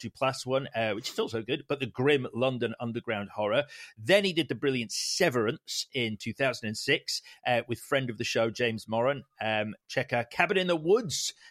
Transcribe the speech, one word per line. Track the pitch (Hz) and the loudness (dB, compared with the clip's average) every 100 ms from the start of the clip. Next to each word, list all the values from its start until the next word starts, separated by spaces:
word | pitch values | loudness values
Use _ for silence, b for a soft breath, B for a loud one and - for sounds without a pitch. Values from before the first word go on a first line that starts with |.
Duplass | 113 - 131 131 123 | -12 -2 -2 -2 -2
one, | 131 139 | -2 -2
uh, | 113 110 | -2 0
which | 104 - | -2 -4
is | - | -4
also | 226 113 | -4 -4
good, | 107 156 - | -4 -6 -4
but | - | -4
the | 120 | -4
grim | - 139 143 127 | 0 2 2 0
London | 113 131 123 117 113 | 0 0 0 -2 -2
underground | 120 113 117 107 101 | -6 -4 -4 -4 -4
horror. | 107 104 123 143 B B - | -2 2 2 0 B B -6
Then | 110 202 | 4 4
he | 196 | 6
did | 160 143 | 0 0
the | |
brilliant | 123 143 127 110 | 0 0 0 -2
Severance | - - - 175 123 110 156 - - - | -4 -4 2 2 4 2 -2 -6 -8 -6
in | 135 113 104 | -2 -2 -2
two | 117 | -6
thousand | 104 135 117 107 | -2 -2 0 -4
and | 110 | -4
six, | - 147 - - B B | 0 0 0 -6 B B
uh, | - 120 120 | 0 2 0
with | 113 | -6
friend | - 139 127 | 0 0 0
of | 107 | -4
the | |
show, | 117 120 113 | -2 2 2
James | 107 120 113 - | 2 -2 -2 -2
Moran. | 113 127 139 - - | 0 2 0 -8 -6
Um, | 110 107 107 - - | 0 2 0 -6 -6
check | 135 123 | -4 0
out | 120 117 | 0 0
Cabin | - 175 190 | 0 2 2
in | 185 | 2
the | 170 | 2
Woods | 156 226 190 - - B B | 4 4 2 -4 -6 B B